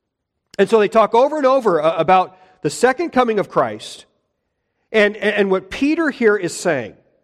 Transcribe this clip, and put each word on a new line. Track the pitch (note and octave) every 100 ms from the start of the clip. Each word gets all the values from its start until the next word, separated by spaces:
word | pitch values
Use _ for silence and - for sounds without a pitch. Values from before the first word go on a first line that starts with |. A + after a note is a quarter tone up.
| _ _ _ _ _ -
And | G3
so | A3
they | G#3
talk | A3 G3+ A3+
over | C#4 D#4
and | C4
over, | C4+ A3+ E3+
uh, | D#3 E3+
about | D#3+ F#3 F#3 - _ _
the | D#3
second | - A#3+ C4 E4+
coming | B3+ B3 G#3+
of | F3
Christ. | E3+ B2+ G#2+ - - - _ _ _ _ _ _ _ _
And, | A3 G#3 G#3
and, | G3+ G#3
and | G3+
what | F#3+ F#3+
Peter | - C#4 D#4+ D#4+
here | - A3+ G#3
is | E3+ -
saying | F#3+ C#3+ A2 - _ _